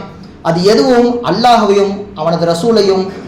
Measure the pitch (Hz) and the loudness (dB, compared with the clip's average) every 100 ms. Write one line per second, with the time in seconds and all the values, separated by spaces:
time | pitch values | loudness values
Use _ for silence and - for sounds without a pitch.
0 | - - - - 165 170 196 226 269 240 | -10 -18 -20 -8 -4 0 2 2 2 2
1 | 240 240 - 202 247 226 202 202 196 - | 2 0 -4 0 4 4 2 2 0 -4
2 | - - 160 165 170 175 233 214 196 190 | -10 -6 -4 -2 -2 0 0 2 2 0
3 | 190 - | -2 -8